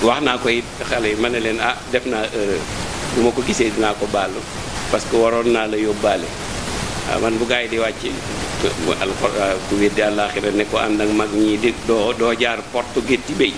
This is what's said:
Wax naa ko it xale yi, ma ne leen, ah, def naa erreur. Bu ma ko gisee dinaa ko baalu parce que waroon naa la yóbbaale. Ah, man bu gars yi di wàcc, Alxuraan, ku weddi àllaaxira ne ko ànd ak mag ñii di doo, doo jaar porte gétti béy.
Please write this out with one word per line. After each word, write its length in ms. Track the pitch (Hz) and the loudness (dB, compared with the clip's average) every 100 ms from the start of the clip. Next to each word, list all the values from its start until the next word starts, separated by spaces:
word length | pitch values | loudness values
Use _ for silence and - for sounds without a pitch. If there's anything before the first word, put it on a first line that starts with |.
| 104 | 4
Wax 140 | 131 | 4
naa 140 | 147 123 | 2 2
ko 100 | 120 | 2
it 120 | 117 120 - | 0 -2 -8
xale 240 | 123 120 110 | -4 0 0
yi, 80 | 107 | 0
ma 120 | 120 | 0
ne 120 | 120 | 0
leen, 180 | 110 113 | 0 0
ah, 140 | 113 127 - | 0 -2 -2
def 140 | 123 131 | -2 0
naa 220 | 113 110 | -2 -2
erreur. 320 | 117 101 90 76 - - - - 117 | -2 -2 -2 -4 -6 -6 -6 -2 2
Bu 40 | |
ma 60 | 117 | 2
ko 80 | 117 | 2
gisee 240 | 120 107 113 | -2 2 2
dinaa 200 | 104 110 104 | 2 0 0
ko 80 | 104 | 0
baalu 280 | 101 92 98 - - - - - | 0 0 -4 -8 -8 -8 -6 -2
parce 120 | 110 - | -2 2
que 80 | 120 | 4
waroon 320 | 113 117 117 | 4 4 4
naa 140 | 117 110 | 2 2
la 100 | 107 | 0
yóbbaale. 480 | 107 104 104 95 80 - - - - - - - - | 0 2 2 2 -2 -8 -6 -6 -6 -4 -4 -4 -2
Ah, 100 | 117 | 0
man 160 | 110 113 | 0 0
bu 60 | 117 | 0
gars 140 | 123 | 0
yi 40 | 117 | 0
di 100 | 110 | -2
wàcc, 240 | 110 - 123 - - - - - 98 78 82 80 | -2 -2 -6 -6 -6 -6 -6 -2 -2 0 -2 0
Alxuraan, 560 | 95 95 101 104 98 92 90 | -2 0 -2 0 0 0 0
ku 60 | 101 | 2
weddi 200 | 101 101 | 4 4
àllaaxira 500 | 104 104 104 104 101 | 2 2 0 0 0
ne 120 | 101 104 | 0 2
ko 80 | 107 | 0
ànd 220 | 113 107 | 0 2
ak 80 | 104 107 | 2 2
mag 120 | 107 | 0
ñii 240 | 104 107 104 | 2 2 2
di 160 | 117 - - | 0 0 0
doo, 240 | 113 104 | 2 2
doo 200 | 120 117 113 | 2 0 2
jaar 220 | 120 110 - | 0 -2 -4
porte 280 | 123 120 135 117 | -4 -2 -2 0
gétti 240 | 127 - | 0 0
béy. 200 | 170 117 | 0 0